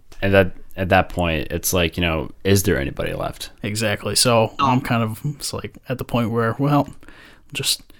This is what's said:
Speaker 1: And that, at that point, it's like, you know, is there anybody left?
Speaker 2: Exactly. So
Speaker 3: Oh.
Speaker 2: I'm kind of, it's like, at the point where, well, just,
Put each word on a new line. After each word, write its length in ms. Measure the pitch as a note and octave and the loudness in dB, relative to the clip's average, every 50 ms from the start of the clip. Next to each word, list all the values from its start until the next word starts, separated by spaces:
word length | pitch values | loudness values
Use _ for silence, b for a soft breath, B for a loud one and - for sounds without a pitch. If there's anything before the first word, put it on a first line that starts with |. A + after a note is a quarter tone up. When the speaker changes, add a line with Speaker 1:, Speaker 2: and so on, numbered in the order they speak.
| - - - - - | -20 -18 -8 -4 0
Speaker 1:
And 100 | G2 G2 | 4 6
that, 200 | G2 F#2+ F#2 - - - - - | 6 6 6 2 -6 -12 -10 -6
at 120 | - F#2+ F2 | -4 0 4
that 180 | F#2+ F#2 F2+ - | 4 4 4 2
point, 380 | - - F2 E2+ D#2+ D#2 - - | 0 -2 0 0 0 -2 -2 -4
it's 220 | - E2+ - - - | -4 -4 -2 -2 0
like, 240 | F#2 F2 D#2+ - | 2 0 0 0
you 40 | - F2 | 0 0
know, 280 | E2+ D#2+ D#2+ B1+ - - - - | 0 0 -2 -4 -6 -8 -4 0
is 180 | F#2+ G2 G2+ - | 2 4 4 4
there 160 | - F2 B1+ | 2 2 2
anybody 340 | C#2 - - - E2 E2 - | 0 -2 -4 -4 -6 -6 -4
left? 360 | - - - - - - - - - - | -6 -6 -6 -8 -10 -14 -16 -12 -10 -8
Speaker 2:
Exactly. 520 | G#2 G2+ A2 A2+ G#2+ G2+ - - G#2+ G2+ | -6 -4 -2 -2 -2 -2 -2 -4 -2 0
So 400 | - - B2+ A#2+ A2+ A2 G#2+ - - | 2 2 4 4 4 4 2 0 0
Speaker 3:
Oh. 80 | D3+ | 2
Speaker 2:
I'm 140 | C3+ B2+ B2+ | 2 2 2
kind 220 | B2+ - B2+ A#2 A#2 | 2 0 0 0 0
of, 180 | A2 A2 - - | -2 -4 -6 -6
it's 280 | D3 D3 - - - - | -6 -6 -6 -8 -10 -8
like, 240 | - - - - - - - | -8 -10 -12 -14 -14 -10 -8
at 100 | B2+ B2 | -8 -6
the 60 | - | -4
point 260 | - - A#2+ A#2 G#2 | -2 -2 0 0 0
where, 240 | A2+ A#2 A#2 A#2 A2+ - | 0 0 0 0 0 0
well, 300 | C#3 D3 D3+ C#3+ - - - - b b b b b b b b b - - | 0 2 2 2 2 0 -6 -16 b b b b b b b b b -12 -10
just, 300 | - C3+ - - - - b b b | -6 -4 -4 -4 -4 -6 b b b